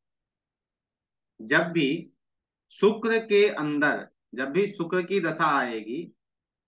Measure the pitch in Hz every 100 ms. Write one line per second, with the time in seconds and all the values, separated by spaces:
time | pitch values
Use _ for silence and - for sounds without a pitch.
0 | _ _ _ _ _ _ _ _ _ _
1 | _ _ _ - 110 156 175 170 135 170
2 | - _ _ _ _ _ _ - 202 214
3 | 226 226 220 202 208 156 151 147 143 113
4 | - _ _ 120 135 160 202 - 165 185
5 | 175 196 165 156 156 123 120 113 107 139
6 | 180 - _ _ _ _